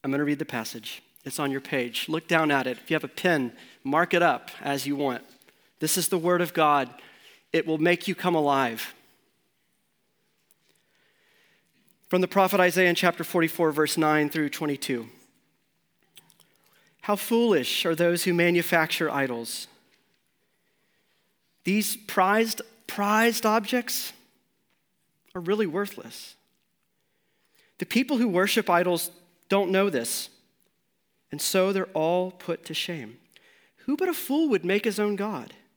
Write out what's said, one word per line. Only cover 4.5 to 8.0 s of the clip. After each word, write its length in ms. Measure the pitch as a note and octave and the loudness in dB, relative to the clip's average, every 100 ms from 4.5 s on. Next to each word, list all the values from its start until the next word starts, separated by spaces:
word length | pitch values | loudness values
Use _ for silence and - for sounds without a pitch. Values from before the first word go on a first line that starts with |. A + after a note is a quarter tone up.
| - | -10
as 260 | C#3+ C#3 C#3 | -6 -4 -4
you 80 | |
want. 300 | C#3+ C#3+ A#2+ - _ _ _ _ _ | -2 -2 -4 -10 _ _ _ _ _
This 180 | D#3 F#3 | -2 0
is 80 | E3 | 0
the 120 | F#3 | 0
word 220 | E3+ F3+ | 2 2
of 140 | F3 | 2
God. 340 | E3+ D3+ C#3+ B2+ - - - - _ _ | 2 4 4 0 -8 -20 -20 -20 _ _
It 140 | E3 D#3 | -2 0
will 120 | D#3 | 2
make 280 | E3 F3 | 2 2